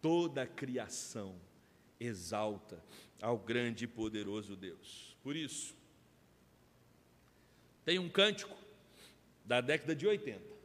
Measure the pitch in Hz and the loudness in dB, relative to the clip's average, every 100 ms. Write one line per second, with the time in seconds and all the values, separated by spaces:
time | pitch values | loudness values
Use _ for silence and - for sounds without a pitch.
0 | 160 170 170 139 127 - 135 123 107 - | 4 4 4 0 -4 -4 -4 -2 -4 -6
1 | - 117 98 92 82 - - - - _ | -6 -6 -6 -10 -16 -20 -20 -20 -20 _
2 | 120 101 85 104 107 101 - 87 - - | -4 -4 -2 0 0 -2 -8 -16 -16 -20
3 | - - 110 120 98 117 120 113 117 113 | -20 -4 0 0 2 2 2 0 -4 -2
4 | 110 107 101 107 98 98 95 82 - - | -2 0 -2 -4 -4 -8 -10 -12 -16 -16
5 | - - 131 156 147 - - - - - | -16 -12 -6 -4 -4 -6 -8 -12 -20 -20
6 | - _ - - - - - _ - - | -20 _ -20 -20 -20 -20 -20 _ -20 -20
7 | _ _ - _ - - - - - 180 | _ _ -20 _ -20 -20 -20 -10 0 2
8 | 175 - 208 208 - - - - - - | 2 6 6 6 -6 -12 -18 -20 -20 -20
9 | - - - - - 120 127 151 147 156 | -20 -20 -20 -20 2 4 4 0 2 2
10 | 190 208 208 98 - - | 4 2 0 -8 -10 -18